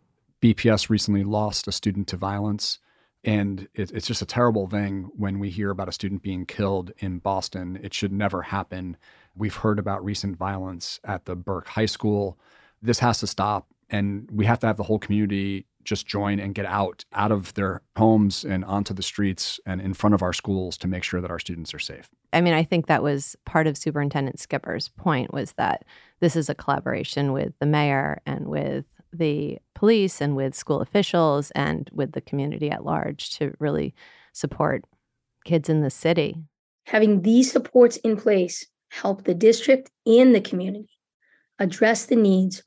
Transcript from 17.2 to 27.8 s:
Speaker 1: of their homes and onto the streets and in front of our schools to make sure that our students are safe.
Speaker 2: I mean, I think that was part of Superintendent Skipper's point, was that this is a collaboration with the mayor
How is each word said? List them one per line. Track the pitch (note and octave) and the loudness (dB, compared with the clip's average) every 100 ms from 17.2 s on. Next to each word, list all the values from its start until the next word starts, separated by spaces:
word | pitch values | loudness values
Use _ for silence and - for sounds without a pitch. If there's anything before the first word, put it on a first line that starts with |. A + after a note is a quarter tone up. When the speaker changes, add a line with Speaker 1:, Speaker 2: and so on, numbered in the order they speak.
| G#2+ | 0
Speaker 1:
of | G#2 F#2+ | 0 -2
their | - G2 F#2 - - | -4 -4 -4 -6 2
homes | A2 A2 G2+ - | 4 6 4 0
and | G2 F#2+ F#2+ | -4 -4 -2
onto | G2+ G2+ | -4 -4
the | G2 | -6
streets | - - G2+ F#2+ - - | -6 -2 -2 -2 -6 -8
and | - F#2 | -8 -6
in | F#2+ | -4
front | F#2+ G#2+ | 0 2
of | G2+ | 4
our | F#2 | 2
schools | F2 - F#2+ F#2 - | -2 -2 -4 -4 -6
to | F#2 | -4
make | F2+ | -4
sure | - F#2 | -4 -6
that | F2+ | -6
our | E2+ | -8
students | - E2+ D#2 | -8 -10 -12
are | D#2+ | -12
safe. | - - - _ _ | -12 -14 -20 _ _
Speaker 2:
I | E3 | 2
mean, | F3 | 4
I | D#3+ | 2
think | E3 E3+ - | 2 0 2
that | D#3 | 2
was | D3 C#3 - - - | 2 -2 -4 -12 -4
part | E3 D#3 | 0 0
of | C#3+ | 0
Superintendent | D#3 D3 C#3+ C#3+ C3+ - | -4 -2 -2 -2 -4 -6
Skipper's | - - - E2+ - | -6 -6 -6 -8 -8
point, | - F3+ D3+ - | -6 -2 0 -2
was | C#3+ - | -6 -6
that | - A2+ - _ - _ _ | -4 -2 -2 _ -20 _ _
this | E3+ E3 | 0 2
is | D3+ | -2
a | |
collaboration | D3 - C#3 - - - C#3+ C#3+ | -4 -4 -4 -2 -6 -6 -2 -2
with | C3+ - - | -2 -4 -2
the | |
mayor | D3 C#3+ | 2 2